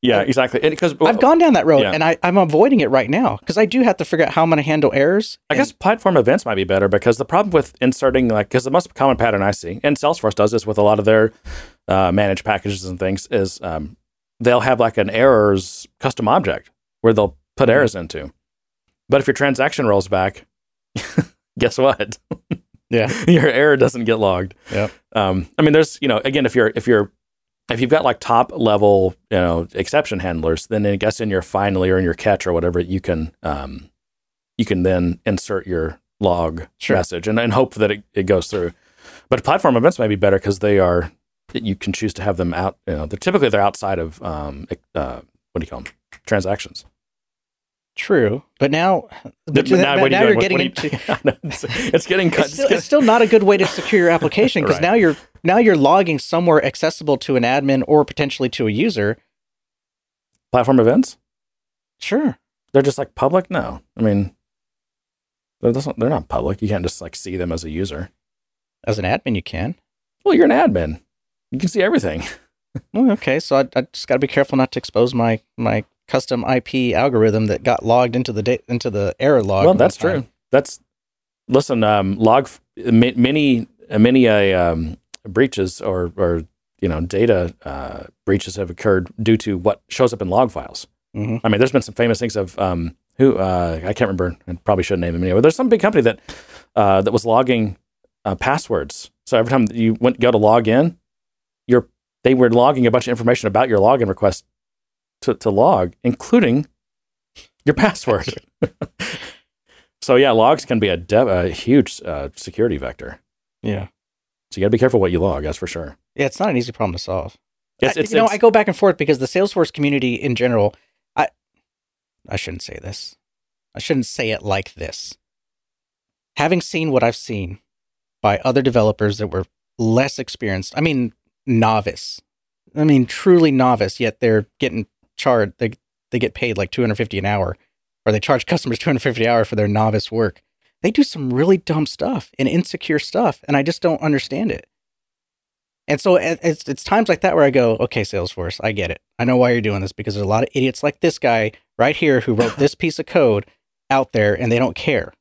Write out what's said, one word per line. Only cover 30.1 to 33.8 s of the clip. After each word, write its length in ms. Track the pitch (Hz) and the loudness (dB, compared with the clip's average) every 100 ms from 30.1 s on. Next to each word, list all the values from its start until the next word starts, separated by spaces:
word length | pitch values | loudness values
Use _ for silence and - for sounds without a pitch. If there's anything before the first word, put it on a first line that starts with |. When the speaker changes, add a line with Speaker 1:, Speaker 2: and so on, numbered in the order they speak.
| 98 | -4
Speaker 1:
handlers, 480 | 90 85 80 80 - | -4 -4 -2 -2 -2
then 180 | 107 104 | -2 -2
I 100 | 101 | 0
guess 240 | 104 - | -2 -2
in 100 | 110 | -2
your 120 | 95 | -2
finally 480 | 87 98 101 95 92 | -2 -2 0 0 2
or 80 | 92 | 2
in 80 | 92 | 0
your 80 | |
catch 340 | 82 - 98 95 | -2 0 0 0
or 60 | |
whatever, 260 | 85 85 87 | -2 0 -2
you 220 | 87 95 | -4 -6
can, 320 | - 82 80 _ | -4 -4 -4 _
um, 460 | 82 73 67 67 | -8 -8 -10 -16